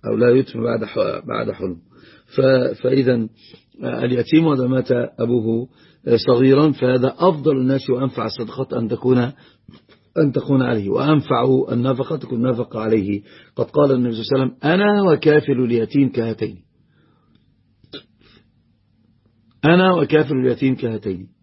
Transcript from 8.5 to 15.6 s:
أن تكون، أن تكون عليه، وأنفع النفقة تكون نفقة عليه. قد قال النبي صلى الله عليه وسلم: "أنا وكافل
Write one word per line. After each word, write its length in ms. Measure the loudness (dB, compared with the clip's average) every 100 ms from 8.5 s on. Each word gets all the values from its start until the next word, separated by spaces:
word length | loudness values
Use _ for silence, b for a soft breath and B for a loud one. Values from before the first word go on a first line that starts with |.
| -8 -6
أن 140 | -4 -4
تكون، 440 | -2 2 2 2 -6 b b -20 -20 _ _ _ -2
أن 140 | 0
تكون 280 | 0 0 0
عليه، 280 | 2 -2 -2
وأنفع 560 | -2 2 2 2 0 2 0 0
النفقة 460 | -2 -2 -2 -4 -8
تكون 240 | -6 -4 -2
نفقة 300 | -2 -4 -6
عليه. 420 | 0 0 0 -6 B B B -8
قد 100 | -4
قال 260 | 0 2
النبي 220 | 2 -2
صلى 80 | -4
الله 220 | -4 -2
عليه 100 | -2
وسلم: 180 | -4 -2
"أنا 300 | 2 2 2
وكافل 600 | 2 2 4 2 2 -2